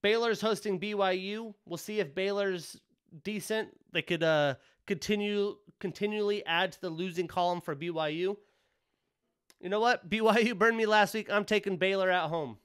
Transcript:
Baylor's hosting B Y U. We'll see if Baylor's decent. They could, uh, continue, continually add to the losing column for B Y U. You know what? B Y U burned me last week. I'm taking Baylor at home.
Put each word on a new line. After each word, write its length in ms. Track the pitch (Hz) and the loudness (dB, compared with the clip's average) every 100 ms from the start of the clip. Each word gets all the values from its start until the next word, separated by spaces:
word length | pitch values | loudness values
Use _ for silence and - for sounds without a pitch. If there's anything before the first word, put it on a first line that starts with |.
Baylor's 400 | 202 226 233 208 | 4 2 2 0
hosting 360 | 220 202 214 185 | 0 0 -2 -2
B 140 | 208 | -2
Y 200 | 208 190 | 0 2
U. 420 | 185 190 214 226 202 | 2 -2 -6 -8 -14
We'll 140 | - 170 | -10 -10
see 200 | - 214 | -4 -4
if 160 | 160 | -2
Baylor's 640 | 165 190 202 196 180 - - _ _ _ 160 | -2 -2 0 0 -2 -8 -18 _ _ _ -10
decent. 480 | - 208 - 220 - - _ | -6 -6 -2 -4 -4 -12 _
They 120 | 170 | -6
could, 200 | - 170 | -2 0
uh, 340 | 160 156 147 127 _ _ - | 4 4 2 0 _ _ -6
continue, 720 | 135 - 208 208 208 202 - - _ | -6 -2 0 0 0 -2 -4 -18 _
continually 640 | 185 - 208 214 208 208 | -8 -4 -4 0 -2 -2
add 280 | - 170 190 | 0 0 0
to 80 | - | -2
the 80 | 185 | -8
losing 360 | 160 185 170 175 | -6 -4 -4 -4
column 360 | - 175 175 | 0 0 0
for 120 | 170 | -4
B 140 | 143 170 | -6 -4
Y 200 | 160 156 | -2 -2
U. 300 | 156 185 202 _ _ _ _ _ _ _ _ _ _ _ _ | -2 -4 -4 _ _ _ _ _ _ _ _ _ _ _ _
You 100 | 180 | -4
know 100 | 208 | 0
what? 300 | 233 247 165 | 2 0 -2
B 100 | 214 | 2
Y 180 | 220 220 | 4 6
U 140 | 226 | 2
burned 220 | 196 226 226 | 4 2 4
me 80 | |
last 300 | 214 214 202 | 4 4 4
week. 160 | 220 - | 0 -2
I'm 160 | 202 202 | -2 2
taking 320 | 214 196 180 | 0 0 0
Baylor 320 | 190 196 185 | 2 2 2
at 180 | 180 160 | 2 0
home. 300 | 165 139 104 | -4 -6 -10